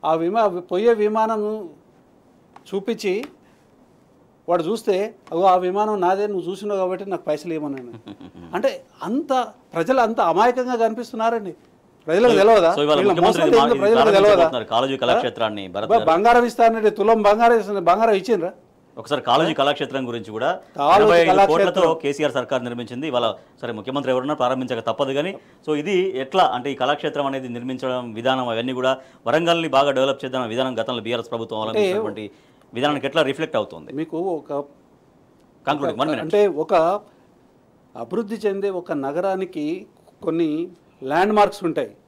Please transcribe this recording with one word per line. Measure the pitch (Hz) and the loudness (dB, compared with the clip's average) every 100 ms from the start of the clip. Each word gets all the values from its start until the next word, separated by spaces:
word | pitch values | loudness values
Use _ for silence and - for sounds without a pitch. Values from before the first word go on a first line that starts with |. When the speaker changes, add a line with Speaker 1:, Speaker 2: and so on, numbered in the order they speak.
| 156 | 0
Speaker 1:
ఆ | |
విమా-, | 160 165 220 214 180 | 0 0 0 0 -2
పోయే | 175 180 233 | -4 0 2
విమానం | 226 208 220 220 220 208 214 180 147 _ _ _ _ _ _ _ _ - 196 | 4 2 2 0 0 -4 -6 -10 -18 _ _ _ _ _ _ _ _ -8 -8
చూపించి | 196 220 202 190 254 _ _ _ _ _ _ _ _ _ _ _ - | -4 -4 -2 -4 -6 _ _ _ _ _ _ _ _ _ _ _ -4
వాడు | 175 | -2
చూస్తే, | 160 220 - 185 202 226 - | -2 -4 -2 -2 -2 -8 -8
"అగో | 165 | 0
ఆ | 190 180 | 4 4
విమానం | 185 196 214 208 | 2 -2 -2 0
నాదే, | 180 190 208 | 0 0 -2
నువ్వు | 196 165 | -4 -6
చూసినావు | 190 208 202 | -8 -6 -2
కాబట్టి | 185 185 196 | -2 -4 -6
నాకు | 175 | -8
పైసలు | - 151 170 | -4 -6 -4
ఇవ్వమన్నాను." | 160 147 135 123 113 110 | -6 -6 -10 -12 -18 -18
Speaker 2:
<laughs> | 98 92 87 85 185 | -20 -20 -18 -10 -2
Speaker 1:
అంటే | 262 202 - _ | -2 -4 -16 _
అంత | 170 247 330 254 220 - _ | -6 -6 -2 -2 -2 -10 _
ప్రజలు | 165 165 262 | -6 0 2
అంత | 220 226 | 2 2
అమాయకంగా | 185 165 233 247 247 247 | 2 4 2 2 -2 0
కనిపిస్తున్నారండి. | 226 226 233 226 226 233 196 156 _ _ _ _ - | 0 0 -10 -2 -2 -2 -6 -14 _ _ _ _ -2
ప్రజలకు | 170 240 | 4 4
Speaker 2:
So, | 214 | 6
Speaker 1:
తెలియదా? | 202 220 165 175 | 6 6 6 2
Speaker 2:
so | |
ఇవాళ | 147 151 | 2 4
Speaker 1:
వీళ్ళ | 202 | 4
Speaker 2:
ముఖ్యమంత్రి | 170 180 - | 4 2 4
Speaker 1:
మోసం | - | 4
Speaker 2:
ఇది | 151 | 4
Speaker 1:
ఏందో | 143 | 4
Speaker 2:
ఇది | 226 | 2
Speaker 1:
ప్రజలకు | 202 226 | 4 4
తెలియదా? | 214 196 | 6 6
Speaker 2:
ప్రారంభించబోతున్నారు | 208 196 160 131 | 6 6 4 2
కాళోజీ | 110 117 135 135 | -2 0 0 -2
కళాక్షేత్రాన్ని | 123 214 123 117 110 104 95 | 0 2 0 -2 -4 -4 -8
భరత్ | 92 110 | -8 2
Speaker 1:
బ-, | |
Speaker 2:
గారు. | 226 - | 2 4
Speaker 1:
బంగారం | 165 220 240 240 | 2 6 4 4
ఇస్తానంటే | 220 233 226 214 | 4 2 4 0
తులం | 208 202 226 | 2 2 4
బంగారం | 208 208 233 233 | 4 6 6 4
ఇస్తున్నారు, | 196 202 170 | 0 -2 2
బంగారం | 185 226 | 4 4
ఇచ్చిండ్రా? | 196 190 214 165 - _ _ _ - | 2 0 -2 -2 -8 _ _ _ -18
Speaker 2:
ఒకసారి | 110 139 | -4 -4
కాళోజీ | 120 127 160 | 2 2 2
కళాక్షేత్రం | 156 139 143 135 131 127 | 2 0 0 -4 -6 -6
గురించి | 117 110 | -8 -8
కూడా, | 110 135 180 - - | -4 -4 -4 -8 -4
Speaker 1:
కాళోజీ | 143 190 | 4 6
Speaker 2:
ఎనభై | 214 170 | 6 6
ఐదు | 170 | 6
కోట్లతో | 185 196 190 | 6 6 4
Speaker 1:
కళాక్షేత్రం. | 196 185 170 165 | 2 2 2 2
Speaker 2:
కేసీఆర్ | 143 143 147 | -4 -2 -2
సర్కార్ | 127 120 131 | -2 -2 -4
నిర్మించింది. | 120 120 113 120 151 | -4 -8 -10 -8 -4
ఇవాళ | 123 117 98 - _ | 0 -2 -4 -14 _
సరే | 120 | -10
ముఖ్యమంత్రి | 110 104 139 131 | -10 -6 -6 0
ఎవరన్నా | 127 135 | -2 0
ప్రారంభించక | 147 123 127 127 120 | -2 0 0 -4 -6
తప్పదు | 113 113 135 | -4 -4 -2
కానీ, | 139 165 196 _ _ - | -2 -4 -8 _ _ -6
so | 151 | -4
ఇది | 156 190 190 127 | 0 0 0 -4
ఎట్లా | 131 - | -4 2
అంటే | 147 123 135 | 2 0 -6
ఈ | 135 | -4
కళాక్షేత్రం | 131 147 151 147 139 | -2 -2 -4 -4 -4
అనేది | 135 131 | -4 -8
నిర్మించడం | 120 120 127 127 127 120 | -10 -8 -6 -4 -6 -6
విధానం | 110 120 131 123 | -4 -2 -2 -2
అవన్నీ | 113 123 | -4 -4
కూడా | 127 127 131 - _ - | -2 -2 -2 -6 _ -2
వరంగల్ని | 151 170 170 160 | 0 2 0 2
బాగా | 135 143 | 2 2
డెవలప్ | 131 135 135 131 | 2 0 0 -4
చేద్దాం | 127 120 | -6 -4
విధానం | 113 131 117 | -4 -4 -4
గతంలో | 113 120 | -4 -6
బీఆర్ఎస్ | 107 120 113 | -4 -6 -6
ప్రభుత్వం | 117 113 110 | -10 -8 -6
Speaker 1:
అంటే | 110 | -4
Speaker 2:
అవలంబించినటువంటి | 214 202 196 220 208 - - _ _ _ | -2 -2 -2 -6 -10 -14 -16 _ _ _
విధానానికి | 113 143 147 135 | -10 -8 -6 -4
ఎట్లా | 165 | -2
రిఫ్లెక్ట్ | 143 139 156 127 | -2 -2 -4 -4
అవుతుంది? | 101 82 76 | -6 -10 -14
Speaker 1:
మీకు | 135 160 160 | -12 -10 -8
ఒక | 185 160 - | -6 -8 -8
Speaker 2:
Conclude, | 143 143 _ _ _ _ _ _ _ _ _ - 147 139 | -10 -10 _ _ _ _ _ _ _ _ _ -6 -4 -4
Speaker 1:
ఒక | |
Speaker 2:
one | 113 | -2
minute. | 147 147 | -2 -2
Speaker 1:
అంటే | 156 202 208 | 0 2 2
ఒక | 151 156 185 165 202 - _ _ _ _ _ _ _ _ - | 0 0 2 2 -2 -8 _ _ _ _ _ _ _ _ -16
అభివృద్ధి | 117 208 214 214 | -8 -6 -6 -4
చెందే | 214 196 196 | -4 -2 -4
ఒక | 185 180 | -6 -6
నగరానికి | 151 135 151 190 190 185 165 147 170 214 _ _ _ | -6 -4 -4 -4 -4 -6 -6 -6 -6 -10 _ _ _
కొన్ని | 180 165 160 151 180 - _ _ | -6 -2 -2 -2 -6 -12 _ _
ల్యాండ్ | 131 151 202 | -4 0 2
మార్క్స్ | 214 202 - | 4 2 0
ఉంటాయి. | 175 156 117 - | -4 -4 -6 -10